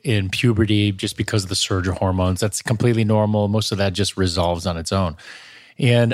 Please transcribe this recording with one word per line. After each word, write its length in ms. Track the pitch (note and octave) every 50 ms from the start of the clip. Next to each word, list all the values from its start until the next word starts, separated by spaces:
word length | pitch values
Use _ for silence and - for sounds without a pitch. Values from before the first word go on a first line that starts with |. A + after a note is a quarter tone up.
| -
in 260 | - G#2+ G#2 F#2+ F#2
puberty 640 | - - - A#2+ A2 G2+ A2 G2 G#2+ G#2 G#2 G#2
just 260 | G2 F#2 - G2+ -
because 280 | - G#2 - - G#2 F#2
of 60 | F2+
the 40 | F2+
surge 320 | - - - G#2 F#2 F2
of 120 | F#2+ F2 -
hormones. 420 | G2 F#2 F#2 F#2 F2+ F2+ F#2 -
That's 220 | A2+ G#2 - - -
completely 420 | - A2 G2+ - A#2+ A#2 A2+ A2
normal. 420 | G#2 A2 G#2+ G#2+ G#2 G#2+ G#2 G#2
Most 240 | G2+ G#2 G#2+ G#2 -
of 80 | G#2+ F#2+
that 140 | G2 F#2+ F2
just 240 | G2 G2 - -
resolves 500 | - F#2+ F2+ E2+ F#2 E2+ F2 F2 F2 E2+
on 100 | F#2+ E2+
its 140 | E2 E2 -
own. 260 | G2 G2 F#2+ E2+ D2+ - - - - - - - - - - - _ -
And 340 | C3+ B2 A#2+ A#2+ A#2+ A#2